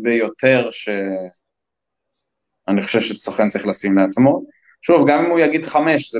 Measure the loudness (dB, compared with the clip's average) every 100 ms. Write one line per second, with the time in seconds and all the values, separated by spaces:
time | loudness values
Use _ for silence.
0 | -2 0 -2 0 2 2 0 -8 -8 -6
1 | -4 -6 -10 -16 _ _ _ _ _ _
2 | _ _ _ _ _ _ -4 -2 -2 -2
3 | -4 -8 -8 -2 -2 -2 -4 -4 0 2
4 | 2 4 4 2 -6 _ _ _ 2 4
5 | 4 2 2 2 2 0 -2 0 2 0
6 | -2